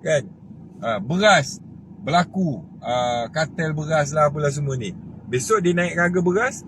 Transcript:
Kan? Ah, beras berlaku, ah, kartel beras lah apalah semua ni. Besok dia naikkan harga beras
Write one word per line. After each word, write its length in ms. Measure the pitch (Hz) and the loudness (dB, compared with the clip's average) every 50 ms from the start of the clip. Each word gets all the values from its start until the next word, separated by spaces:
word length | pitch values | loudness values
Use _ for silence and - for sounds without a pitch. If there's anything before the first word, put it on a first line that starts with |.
| - | 0
Kan? 240 | 160 156 143 - - - - - - - - - - - - - | 2 0 0 0 -4 -16 -20 -20 -20 -18 -18 -18 -20 -14 -8 -4
Ah, 160 | 117 110 101 | -4 -4 -4
beras 640 | 98 123 160 185 208 214 190 165 135 - - - - - - - - - - - - | -2 -2 0 4 6 6 6 6 4 0 -8 -14 -16 -18 -18 -18 -20 -20 -18 -10 -4
berlaku, 560 | 127 160 175 175 - - 190 185 160 127 92 76 - - - - | 2 2 2 2 2 0 -2 0 0 -2 -4 -8 -14 -18 -12 -4
ah, 480 | 117 123 123 123 123 120 120 117 113 | -2 0 0 2 0 0 0 -2 -4
kartel 400 | - 156 160 147 - - 160 156 156 | -2 -4 -4 -2 -2 -4 -4 -2 -2
beras 400 | 151 151 151 160 151 147 139 151 | -4 -2 0 2 2 2 2 2
lah 160 | 156 151 147 | 2 2 4
apalah 220 | 139 151 147 143 | 2 2 0 0
semua 260 | 135 147 143 139 135 | 0 0 -4 -2 -2
ni. 160 | 127 110 95 87 - - - - - - | -4 -4 -6 -8 -10 -14 -16 -16 -16 -8
Besok 400 | - 117 127 123 - 220 208 175 | -4 -2 -2 2 2 2 4 4
dia 100 | 175 170 | 2 2
naikkan 380 | 175 175 170 165 170 175 175 | 2 0 0 0 2 2 2
harga 80 | 175 180 | 2 2
beras 360 | 175 180 180 208 240 269 - - - | 2 2 2 2 0 0 -4 -8 -14